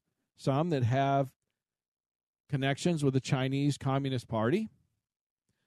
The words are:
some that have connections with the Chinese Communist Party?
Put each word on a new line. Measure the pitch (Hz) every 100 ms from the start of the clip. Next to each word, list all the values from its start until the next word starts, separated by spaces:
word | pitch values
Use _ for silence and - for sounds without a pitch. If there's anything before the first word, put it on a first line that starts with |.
| _ _ _ _
some | - 135 175
that | 147
have | 120 131 139 139 131 - _ _ _ _ _ _ _ _ _ _ _
connections | 143 135 143 180 170
with | 143
the | 131
Chinese | - 135 131 135 143 139
Communist | 139 135 139 131 -
Party? | 110 113 180 220 - _ _ _ _ _ _ _ _